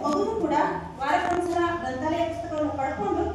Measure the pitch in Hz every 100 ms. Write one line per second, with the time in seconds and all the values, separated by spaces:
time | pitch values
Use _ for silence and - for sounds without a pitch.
0 | 294 302 415 440 320 302 - - - -
1 | 269 311 359 349 349 339 339 339 262 262
2 | 302 330 330 - - 302 294 - 269 -
3 | 190 - -